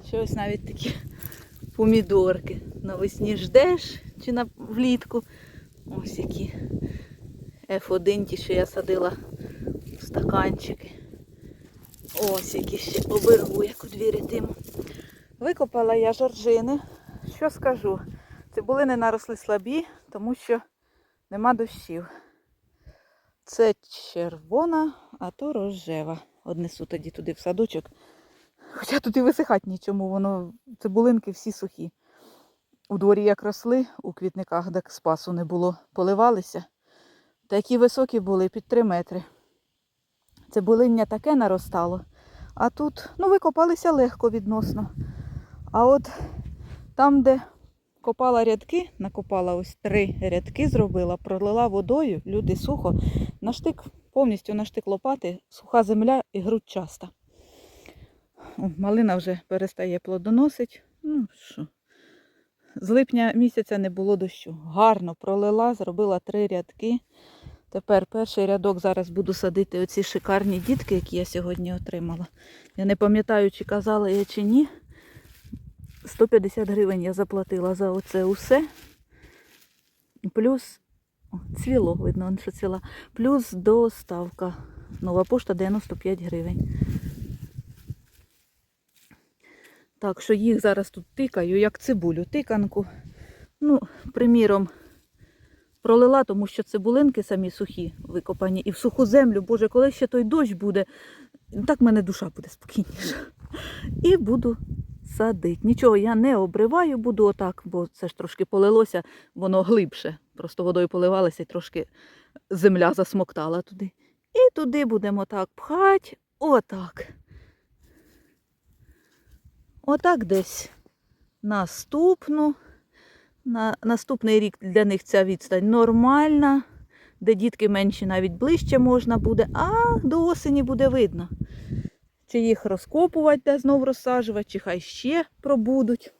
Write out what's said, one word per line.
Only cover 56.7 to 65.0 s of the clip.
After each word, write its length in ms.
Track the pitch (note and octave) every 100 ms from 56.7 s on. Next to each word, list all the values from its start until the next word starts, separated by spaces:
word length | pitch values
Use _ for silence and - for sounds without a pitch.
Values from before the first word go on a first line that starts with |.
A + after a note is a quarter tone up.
| G3 E3 - F3+ _ _ _ _ _ _ _ - - - _ _ _ - -
О, 120 | F#3+ D#3
малина 380 | G3 A3 A3 F#3
вже 240 | F3 F3+ _
перестає 520 | F#3+ F#3+ - F#3 F3
плодоносить. 840 | - F#3 F#3 A#3 C#4+ - A#3+ - _ _
Ну, 240 | D4+ D4+ G#3+
що? 340 | _ - - D3+ _ _ _ _ _ _ _ _ _ _ -
З 140 | F#3
липня 420 | A#3+ C4 A#3+ A3+ A3+
місяця 420 | A#3+ - G#3+ G#3
не 120 | F#3+
було 260 | F3+ G3 G3
дощу. 420 | F#3 - - D#3+ D#3+
Гарно 500 | E3+ A3 G#3+